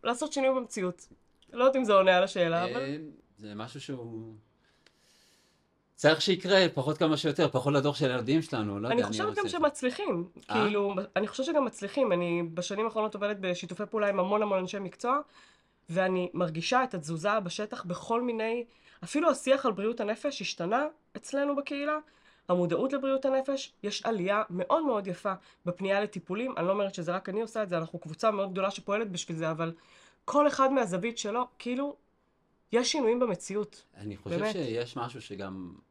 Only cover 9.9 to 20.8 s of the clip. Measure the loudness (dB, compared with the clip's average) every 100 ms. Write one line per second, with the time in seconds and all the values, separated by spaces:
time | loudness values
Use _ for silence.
9.9 | -2 -4 -2 -4 -12 -4 0 2 2 0
10.9 | -2 -2 -2 -2 -4 0 2 0 -2 -6
11.9 | 0 2 2 2 0 -2 -6 -6 -2 -2
12.9 | -2 -4 -2 -4 -2 -4 -4 -6 -8 -6
13.9 | 0 0 2 2 2 2 0 0 -6 -8
14.9 | -6 0 0 -2 -18 -20 _ _ _ _
15.9 | 0 2 2 -2 -2 -2 -2 0 2 2
16.9 | -4 -6 -4 0 0 -2 -6 -8 -8 -8
17.9 | -8 -2 -2 0 -2 -2 -4 -6 _ _
18.9 | -18 -4 2 2 2 4 4 4 0 -2
19.9 | -2 -2 -2 -4 -4 -8 -4 0 0